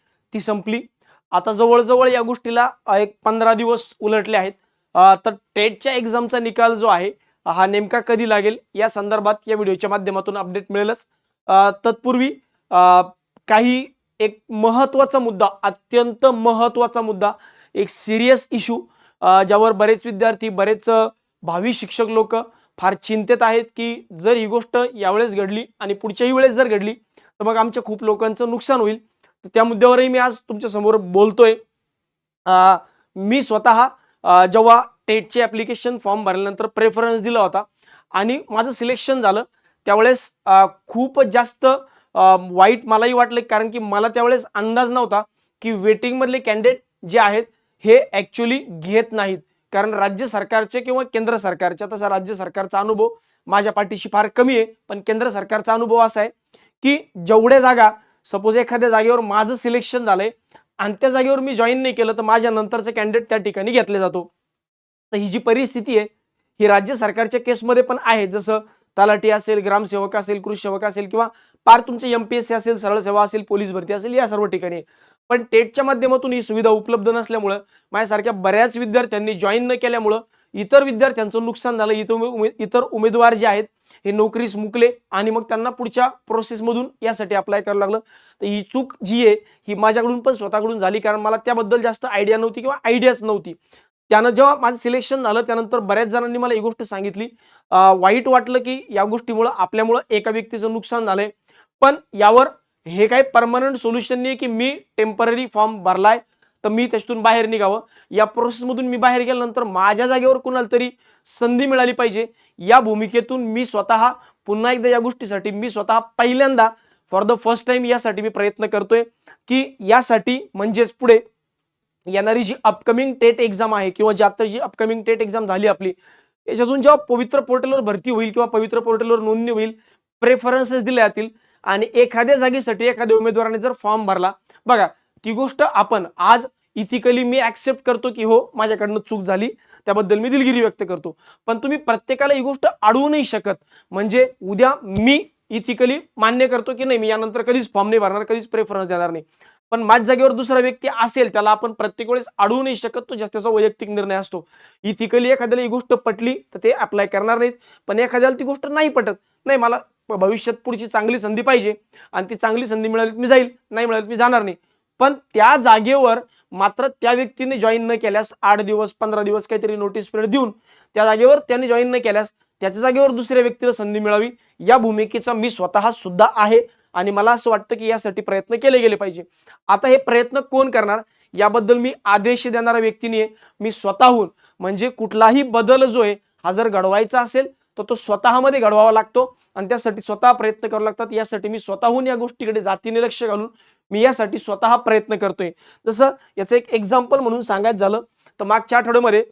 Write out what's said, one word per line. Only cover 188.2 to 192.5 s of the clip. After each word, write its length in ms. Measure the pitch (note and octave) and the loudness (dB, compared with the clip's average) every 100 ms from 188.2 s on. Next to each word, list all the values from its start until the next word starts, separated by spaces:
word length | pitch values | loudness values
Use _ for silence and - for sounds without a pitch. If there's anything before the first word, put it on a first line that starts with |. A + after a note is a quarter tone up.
| A#3+ B3+ C4+ C4+ | 2 4 2 2
घडवावा 320 | G#3+ G#3+ A3 | 2 4 6
लागतो 460 | A3 G#3+ B3 B3+ - _ | 4 2 0 -2 -4 _
आणि 140 | F#3+ F#3+ | -10 -6
त्यासाठी 320 | A#3+ A#3 G#3 | -4 -4 -6
स्वतः 320 | G#3 G#3 B3 | -8 2 2
प्रयत्न 360 | B3 A3 A3 A3 | 4 0 -4 -6
करावे 160 | G#3+ | -4
लागतात. 220 | G#3+ G#3 A3+ | -4 -6 -6
यासाठी 360 | A3 G#3+ G#3 G#3 | -6 -6 -6 -8
मी 100 | A3 | -8
स्वतःहून 480 | G3 G3 A#3 B3+ C4 | -8 -2 0 0 -2
या 80 | |
गोष्टीकडे 460 | A#3 A#3+ - A3 | -4 -6 -8 -6